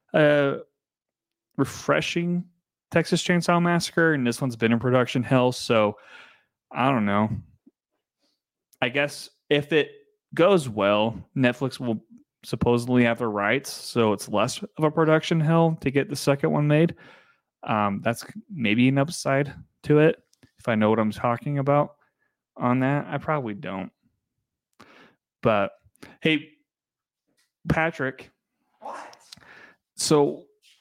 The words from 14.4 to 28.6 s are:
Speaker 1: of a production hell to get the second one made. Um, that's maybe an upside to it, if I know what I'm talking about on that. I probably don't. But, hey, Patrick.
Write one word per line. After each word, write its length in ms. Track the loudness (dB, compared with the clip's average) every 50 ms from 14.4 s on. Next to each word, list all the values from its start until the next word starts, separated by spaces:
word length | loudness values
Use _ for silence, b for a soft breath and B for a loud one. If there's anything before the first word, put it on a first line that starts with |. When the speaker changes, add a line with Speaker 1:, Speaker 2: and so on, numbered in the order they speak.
| 0 0 -4 -8 -12 -12 -6
Speaker 1:
of 60 | -2 -2
a 80 | 0
production 480 | 2 2 2 4 2 2 2 0 -2 0
hell 380 | 2 2 4 4 4 2 0 -2
to 80 | -4 -2
get 180 | -2 -2 -2 -2
the 60 | -6
second 360 | -4 0 0 0 0 0 -2
one 160 | 0 0 2
made. 280 | 2 4 4 2 2 -2 b b b b b b b b b b b _ _ -6
Um, 380 | -4 -2 0 0 -2 -2 -2 -2
that's 200 | -4 -4 -4 -8 -18 -18 -20 -18 -14 -8
maybe 340 | -4 -2 0 2 4 4
an 100 | 4 4 2
upside 540 | 0 -2 -4 -6 -4 -2 -2 -2 -2 -4 -8 -18 -20 _ _ _ 0
to 160 | 2 4 6
it, 220 | 6 4 2 0 _ _ _ _ _ _ _ _
if 100 | -4 -2
I 60 | 0
know 140 | 2 2 2
what 100 | 2 2
I'm 120 | 0 -2
talking 460 | -2 -4 -4 -4 -4 -4 -6 -6 -4
about 380 | -2 0 2 2 2 0 -2 -6 _ _ _ _ _ _ _ _ _ _ _ _
on 240 | -4 -2 0 0 0
that. 260 | 0 0 -2 -2 -4 -6
I 80 | -8
probably 380 | -8 -4 -4 -4 -4 -4 -8 -10
don't. 360 | -10 -10 -10 -8 -8 -10 -12 _ _ _ _ _ _ _ _ _ _ _ _ _ _ _ _ _ _ b b b b b b b b _ _ _ -4
But, 300 | 0 0 2 2 0 -2 -6 _ _ _ _ -20 B B B B
hey, 280 | -2 0 0 -2 -4 -10 _ _ _ _ _ _ _ _ _ _ _ _ _ _ _ _ _ _ _ _ _ _ -4
Patrick. 640 | -2 0 0 0 -2 -2 -4 -6 -6 -6 -10 -20 -20 _ _ _ _ _ _